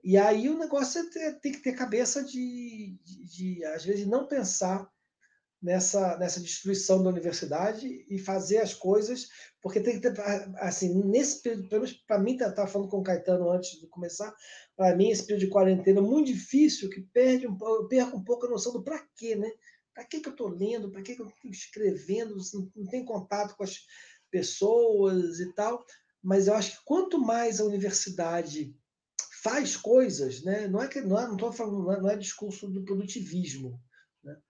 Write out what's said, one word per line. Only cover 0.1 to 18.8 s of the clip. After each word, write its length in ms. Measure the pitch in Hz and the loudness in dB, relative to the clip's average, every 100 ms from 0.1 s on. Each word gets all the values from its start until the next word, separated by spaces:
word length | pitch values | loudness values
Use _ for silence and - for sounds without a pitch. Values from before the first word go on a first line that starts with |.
| 196 | 6
aí 320 | 208 214 254 | 8 4 2
o 100 | 320 | -2
negócio 420 | 311 277 254 349 | 0 0 0 -4
é 100 | 330 | -6
ter, 300 | 330 311 - | -4 -6 -4
tem 120 | 285 | -8
que 100 | - | -4
ter 100 | 262 | -6
cabeça 500 | 254 247 214 240 285 | -4 -2 0 0 -2
de, 760 | 254 254 247 247 240 220 202 185 | -6 -8 -8 -8 -12 -12 -14 -16
de, 200 | 165 185 175 170 185 175 | -20 -20 -18 -8 -6 -4
de, 60 | 156 | -6
às 180 | 160 | -6
vezes, 220 | 160 202 202 | -2 -2 2
não 200 | 247 277 | 0 0
pensar 640 | 277 190 - 185 190 - _ _ _ _ _ _ _ | -2 -2 0 0 -2 -6 _ _ _ _ _ _ _
nessa, 540 | 175 185 185 202 185 170 | 0 0 2 2 0 0
nessa 220 | 175 190 | -2 -4
destruição 640 | 175 - 190 190 - 190 | -8 -6 -2 -2 4 4
da 80 | 185 | 4
universidade 960 | 180 165 160 151 151 202 220 262 254 - | 2 -2 -4 -4 -2 -2 -2 -8 -12 -8
e 100 | 196 | -8
fazer 400 | 196 196 170 214 | -2 -4 2 2
as 140 | 202 | 2
coisas, 560 | - 185 208 214 254 - - - _ | -2 2 2 2 -4 -8 -18 -20 _
porque 160 | 190 214 | -2 0
tem 200 | 240 208 | 0 2
que 100 | 247 | 0
ter, 80 | 202 202 202 196 185 | -2 -2 -4 -6 -6
assim, 360 | 190 - 185 185 | -4 -2 2 2
nesse 380 | 196 233 277 - | 4 4 2 -2
período, 260 | 240 220 185 | -4 -6 -2
pelo 140 | 214 | -2
menos 140 | 254 - _ | -2 -8 _
pra 120 | 202 | 0
mim, 180 | 208 254 | 2 0
tá, 140 | 220 | -2
tava 160 | 196 196 | 0 -2
falando 200 | 202 196 | -2 -2
com 100 | 202 | -4
o 20 | |
Caetano 480 | 190 175 190 180 175 | 0 0 2 2 2
antes 280 | 180 180 - | 0 -2 -12
de 80 | - | -20
começar, 460 | 180 170 - 208 - - - - | -12 -10 -8 -10 -12 -20 -20 -20
pra 220 | - 185 175 | 2 4 6
mim 140 | 214 | 4
esse 140 | 220 - | 4 0
período 180 | 208 | 0
de 60 | 190 | 2
quarentena 480 | 196 190 185 190 196 | 6 6 6 6 6
é 20 | |
muito 260 | 202 285 269 | 6 4 2
difícil, 600 | 190 - 269 302 - 190 | 0 0 4 6 4 -8
que 140 | 196 | -10
perde 440 | 190 247 262 254 254 | -2 4 6 4 0
um 100 | 185 | -6
po-, 120 | 214 | 0
eu 200 | 220 - | 0 2
perco 280 | 254 247 214 | 2 2 -4
um 80 | |
pouco 220 | 190 240 240 | -2 -2 0
a 40 | |
noção 220 | 226 208 | -2 -4
do 100 | 240 | -6